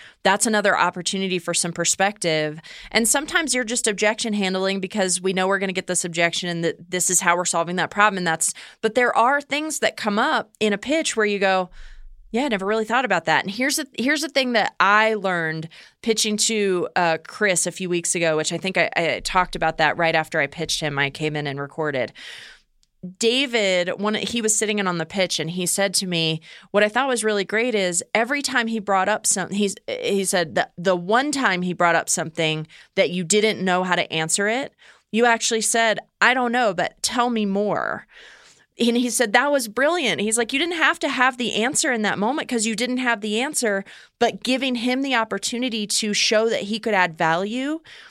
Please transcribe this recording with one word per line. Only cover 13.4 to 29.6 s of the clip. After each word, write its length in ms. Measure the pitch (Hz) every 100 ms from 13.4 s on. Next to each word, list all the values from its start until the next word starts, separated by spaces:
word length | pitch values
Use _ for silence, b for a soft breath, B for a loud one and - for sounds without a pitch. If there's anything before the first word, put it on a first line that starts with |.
And 80 | -
here's 220 | 202 262 294
the, 100 | 277 -
here's 220 | 247 302
the 80 | 302
thing 240 | 277 254
that 200 | 226 190 -
I 360 | 190 208 220 220
learned 520 | 190 175 160 160 160 B B B
pitching 360 | 233 220 220 208
to, 500 | - 220 202 180 - -
uh, 220 | 170 160 -
Chris 400 | - 208 175 180
a 40 |
few 180 | 170 180
weeks 260 | 175 165 180
ago, 220 | 165 156
which 160 | 151
I 40 | 170
think 200 | 190 185
I, 120 | 160 -
I 260 | 165 107
talked 340 | - 190 180 175
about 200 | 160 160
that 180 | 156 110
right 180 | 165 160
after 240 | 156 160
I 80 | 139
pitched 320 | - 156 -
him. 180 | 156 139
I 120 | 139
came 260 | 139 156 151
in 100 | 147
and 140 | 139
recorded. 540 | 139 - 151 135 110 B B B B B B _ _ _ 180 185
David, 720 | 226 254 277 233 196 180 175 -
one, 140 | 208
he 280 | 214 - 233
was 140 | 214 214
sitting 220 | 214 208
in 80 | 190
on 120 | 170
the 80 | 160
pitch, 320 | 202 185 -
and 100 | 156
he 160 | 175 175
said 260 | - 196 190
to 100 | 185
me, 320 | 170 160 160 B B B
what 140 | 202
I 40 | 214
thought 180 | 226 269
was 160 | 240
really 200 | 214 208
great 300 | 190 214 247
is 300 | 214 185 170 -
every 300 | 208 226 285
time 240 | 285 262 226
he 100 | 226
brought 300 | 202 196 190
up 160 | 214 -
some-, 240 | 202 170
he's, 240 | 202